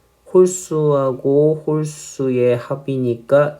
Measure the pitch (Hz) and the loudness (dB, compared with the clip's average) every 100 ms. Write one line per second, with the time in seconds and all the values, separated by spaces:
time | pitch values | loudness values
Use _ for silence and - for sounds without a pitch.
0 | _ _ - 185 180 - - 156 151 143 | _ _ 0 4 4 0 -6 -2 0 0
1 | 135 127 139 143 151 156 151 156 151 - | 0 -2 0 2 2 0 -2 -4 -4 -10
2 | - - 131 123 123 120 - 143 - 131 | -16 -6 -2 2 2 0 -4 -8 -6 -4
3 | 123 117 - 143 143 | -2 -4 0 2 2